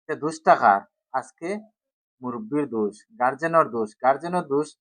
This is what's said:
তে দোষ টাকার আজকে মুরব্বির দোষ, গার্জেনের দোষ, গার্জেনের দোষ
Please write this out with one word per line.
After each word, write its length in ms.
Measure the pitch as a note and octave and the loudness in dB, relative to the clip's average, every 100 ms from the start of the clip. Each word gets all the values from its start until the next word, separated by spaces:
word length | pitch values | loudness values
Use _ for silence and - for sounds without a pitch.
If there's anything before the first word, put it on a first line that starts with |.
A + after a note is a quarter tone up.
তে 120 | _ D3+ | _ -6
দোষ 140 | D3 D#3+ G3+ | -6 -2 2
টাকার 320 | D3+ A#2+ G2 G2+ _ _ | 4 6 4 0 _ _
আজকে 340 | C3 B2 _ E3+ G#3 G#3+ _ _ _ _ _ | -8 -8 _ -8 -8 -8 _ _ _ _ _
মুরব্বির 420 | B2+ A#2+ G#2+ C#3+ C#3+ | -10 -10 -4 -4 -2
দোষ, 200 | A2+ G#2 G2+ _ - | -2 -2 -4 _ -2
গার্জেনের 480 | B2 C3+ E3 E3 D3 | -2 0 0 2 2
দোষ, 140 | A#2+ G#2+ - | 0 -6 -2
গার্জেনের 440 | B2+ C#3 E3+ F3+ D3+ | 0 0 -2 -4 -2
দোষ 140 | C#3 D3 - | -2 -2 -10